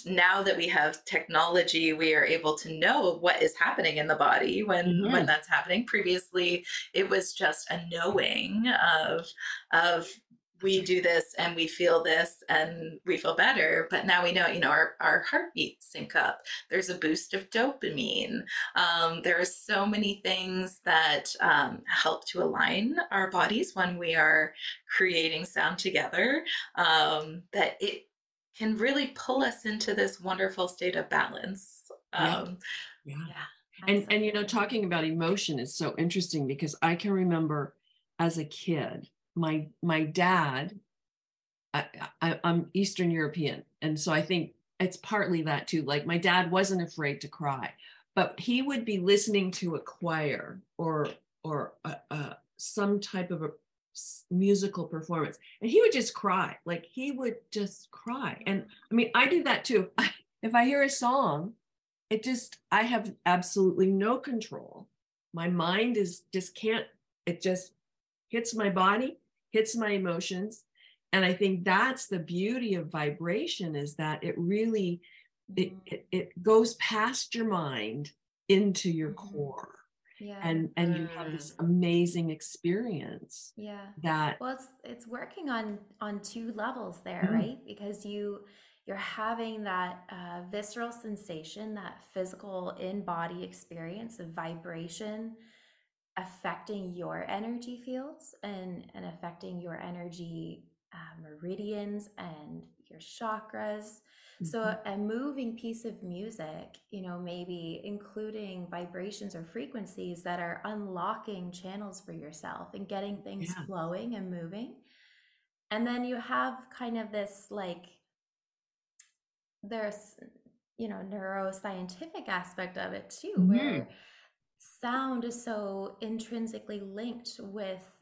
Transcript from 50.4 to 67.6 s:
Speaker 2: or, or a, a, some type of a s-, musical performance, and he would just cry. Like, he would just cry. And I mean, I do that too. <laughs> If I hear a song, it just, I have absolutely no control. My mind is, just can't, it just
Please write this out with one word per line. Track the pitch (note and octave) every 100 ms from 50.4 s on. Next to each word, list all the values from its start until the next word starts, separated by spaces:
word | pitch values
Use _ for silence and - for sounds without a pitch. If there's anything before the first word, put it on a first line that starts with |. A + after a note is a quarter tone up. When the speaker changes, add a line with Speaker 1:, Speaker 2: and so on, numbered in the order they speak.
| - - - -
Speaker 2:
or, | E3 D#3 D3 - _ _
or | D#3+ D3 - -
a, | E3 - -
a, | D3+ C3+ - _ -
some | - - G3+ G3+
type | - F#3 F3
of | E3+
a | D#3 - _ _ _
s-, | - - - -
musical | F3+ G3 G3 G3 F#3+ D#3
performance, | D#3+ D#3 E3+ D3 - - -
and | A3+
he | E4+
would | A#4
just | C4 G#3+
cry. | - G3+ F#3 D#3 - -
Like, | E3+ -
he | - C4+
would | B3+ A#3+ - -
just | G#3+ G3 - -
cry. | - - C4 G#3 - -
And | G3 - - -
I | A3+
mean, | A3
I | A#3 C4
do | F4
that | C#4+ A#3 -
too. | A3 F#3 -
<laughs> | A#3 - _ -
If | A3
I | A#3+ B3
hear | C#4+
a | C#4
song, | - A#3+ C4+ A3 D3 F#3 - _ _ _ _ -
it | A3
just, | B3+ A#3+ - - -
I | G3+
have | A#3 A#3 G3+ - F3
absolutely | F3+ F3 G3+ F#3+ - F#3+
no | G3 G#3 B3+
control. | C#4+ A#3 - - - - - _ _ _ _
My | E3 F3
mind | F3 E3 F#3+ A#3+ G#3+
is, | F#3+ - _
just | F#3+ F3+ -
can't, | A3 A3+ - _ _ _ -
it | E3+
just | F#3+ F3+